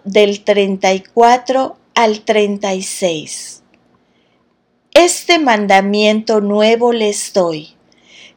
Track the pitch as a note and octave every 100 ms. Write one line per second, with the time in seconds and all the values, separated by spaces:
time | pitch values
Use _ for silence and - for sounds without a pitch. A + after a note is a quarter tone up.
0 | G3 G3+ G3+ G3+ - G3+ G3 F#3+ G3 F#3+
1 | - - A#3 B3 B3 C4 C4 - _ -
2 | A3+ G#3+ G#3+ G#3+ G3+ G3+ G3+ F#3+ F#3+ -
3 | F#3+ D#3 C#3+ - - - _ _ _ _
4 | _ _ _ _ _ _ _ _ _ D4
5 | F4 - - E4+ C#4+ G#3+ G3+ G3 G3 G#3
6 | G#3+ G#3+ A3 G#3+ G3+ G#3 G#3+ A#3 A#3+ A#3
7 | G#3+ G#3 - G#3 F3 D#3 D#3 _ _ _
8 | _ - -